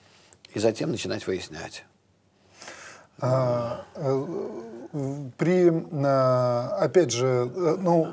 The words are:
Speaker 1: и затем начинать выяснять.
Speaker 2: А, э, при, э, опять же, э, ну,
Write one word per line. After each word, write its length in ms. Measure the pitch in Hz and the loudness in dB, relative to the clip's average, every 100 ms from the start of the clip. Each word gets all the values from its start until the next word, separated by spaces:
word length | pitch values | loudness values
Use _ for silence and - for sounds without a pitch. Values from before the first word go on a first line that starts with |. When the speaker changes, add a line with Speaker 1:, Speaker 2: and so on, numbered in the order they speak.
| _ - - - - | _ -20 -20 -20 -12
Speaker 1:
и 60 | 107 | 0
затем 320 | 113 107 160 | 0 0 -4
начинать 340 | 117 - 107 - | -4 -6 -6 -4
выяснять. 580 | 92 - 78 82 - - _ _ _ _ _ _ - - - - - - - | -6 -6 -12 -14 -16 -20 _ _ _ _ _ _ -20 -18 -18 -18 -20 -20 -4
Speaker 2:
А, 680 | 123 131 127 120 117 120 - - | 0 2 2 0 -2 -6 -10 -6
э, 300 | 139 135 147 - - 214 226 - - 151 135 143 135 - | -2 -2 -2 -6 -6 -10 -12 -14 -10 -6 -6 -6 -8 -2
при, 340 | 160 185 175 | 2 6 6
э, 960 | 165 - 151 139 135 131 127 123 120 123 - 151 | 4 -2 0 2 4 4 4 2 0 -2 0 4
опять 260 | 180 151 | 4 4
же, 160 | 117 131 127 123 180 | 2 2 2 0 0
э, 220 | 170 180 | 0 2
ну, 260 | 180 170 160 | 2 2 2